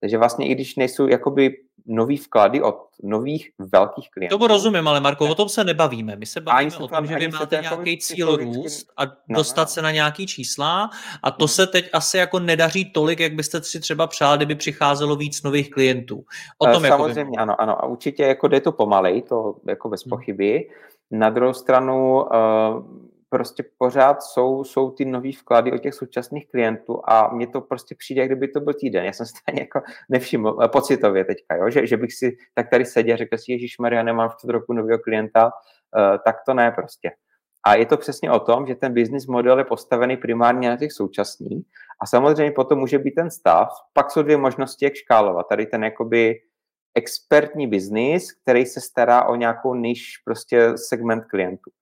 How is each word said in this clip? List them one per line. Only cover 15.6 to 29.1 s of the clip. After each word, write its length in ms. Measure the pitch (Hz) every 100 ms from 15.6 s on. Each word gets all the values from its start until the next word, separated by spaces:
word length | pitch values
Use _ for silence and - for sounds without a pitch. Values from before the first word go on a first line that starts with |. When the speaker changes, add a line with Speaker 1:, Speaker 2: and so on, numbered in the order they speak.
| 143
Speaker 2:
klientů. 520 | - 131 127 117 - - - - _
O 100 | 156
Speaker 1:
Eh, 60 |
Speaker 2:
tom 120 | 120 147
jako 120 | 143
by 60 |
Speaker 1:
samozřejmě, 200 | 151 151
Speaker 2:
mluvím. 160 | 143 117
Speaker 1:
ano, 220 | 107 101
ano. 220 | 110 -
A 20 | 131
určitě 360 | 123 - 139
jako 240 | 139 135 147
jde 140 | 143
to 100 | 139
pomalej, 500 | 156 107 98 95 98
to 340 | 120 120 110 - -
jako 220 | 101 113
bez 140 | 101
Speaker 2:
Hmm. 60 | -
Speaker 1:
pochyby. 600 | 123 - 98 98 127 - - - _ _
Na 180 | 110 110
druhou 240 | 113 127
stranu, 720 | 127 - 127 131 131 131 131 - 117
eh, 20 | 110 110 110 110 - - - _ _
prostě 340 | 127 - - - _
pořád 460 | 127 135 135 143
jsou, 400 | - - 127 135
jsou 280 | 135 - 131
ty 140 | 131 135
nový 260 | 127 131
vklady 380 | 131 _ 120 123
od 60 | 123
těch 160 | 139
současných 540 | 135 127 - 120 147 -
klientů 500 | 127 113 113 - 117 -
a 240 | 113 107
mně 140 | 117 120
to 140 | 139
prostě 340 | - 127 - -
přijde, 260 | - 135
jak 80 | 131
kdyby 180 | 135 135
to 120 | 147
byl 140 | 147
týden. 320 | 147 139 95
Já 80 | 90